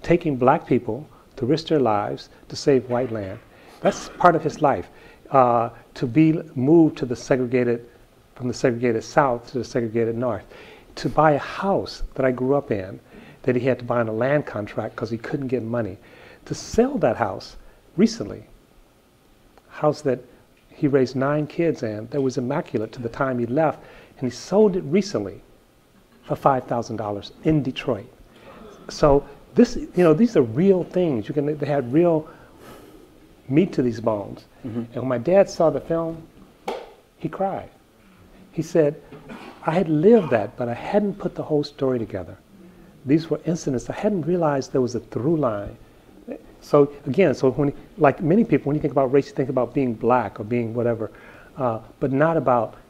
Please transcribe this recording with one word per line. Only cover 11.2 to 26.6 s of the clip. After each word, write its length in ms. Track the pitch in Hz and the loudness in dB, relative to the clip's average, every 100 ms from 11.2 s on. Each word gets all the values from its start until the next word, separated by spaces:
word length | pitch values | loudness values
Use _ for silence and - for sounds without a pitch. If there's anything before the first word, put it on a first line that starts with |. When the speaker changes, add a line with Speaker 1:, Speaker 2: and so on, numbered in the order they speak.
| 156 | 4
Speaker 1:
a 60 | 139 | 4
house 640 | - - 196 170 95 - - | -2 -6 -2 -2 -2 -8 -8
that 120 | - 131 | -2 -2
I 40 | |
grew 240 | 123 127 | 0 0
up 160 | 143 139 | 0 0
in, 300 | 107 92 131 _ - - - | -6 -6 -14 _ -20 -20 -6
that 140 | - 123 | -2 0
he 60 | |
had 160 | 131 120 | 0 -2
to 60 | |
buy 160 | 120 120 | -2 -2
on 80 | 110 | -2
a 40 | |
land 340 | 110 127 147 - | -2 0 0 -2
contract 480 | 107 101 - 110 | -8 -8 -8 -8
'cause 160 | - 113 | -8 -6
he 80 | 113 | -6
couldn't 300 | - 143 131 | -6 -6 -4
get 140 | 123 | -4
money. 340 | 110 120 104 95 - - - - | -2 -4 -4 -8 -20 -20 -20 -20
To 100 | - | -12
sell 440 | - - - 254 277 | -12 -2 0 2 2
that 180 | 139 101 | 0 2
house 400 | 107 101 - - - _ _ 151 | -2 -4 -12 -20 -20 _ _ 2
recently, 480 | 220 - 101 101 - - _ _ _ _ _ _ _ _ _ _ _ | 2 2 -10 -10 -16 -20 _ _ _ _ _ _ _ _ _ _ _
house 340 | - 151 143 | -2 -2 -2
that 180 | 139 123 - - _ _ _ | -4 -4 -8 -20 _ _ _
he 180 | - 147 | -4 0
raised 300 | 135 123 131 | 2 2 0
nine 300 | 135 151 147 | -2 -2 -4
kids 360 | - 165 156 | -2 -2 -2
in, 260 | 117 104 113 | -6 -8 -6
that 100 | 147 | -2
was 180 | 135 123 | -2 -2
immaculate 540 | 123 143 175 117 110 | -4 -4 -4 -6 -6
to 100 | - | -8
the 60 | 117 | -10
time 300 | - 135 123 | -4 -2 -2
he 80 | 113 | -2
left, 340 | 131 156 - - - - - | 0 0 -2 -14 -20 -20 -8
and 120 | 127 | -8
he 60 | - | -8
sold 400 | - 190 214 185 | -2 4 4 2
it 60 | |
recently 580 | 156 180 - 107 101 - - _ _ _ _ _ _ _ | 0 -2 0 -4 -6 -10 -20 _ _ _ _ _ _ _
for 140 | - 147 | -10 0
five 280 | 151 131 | 2 2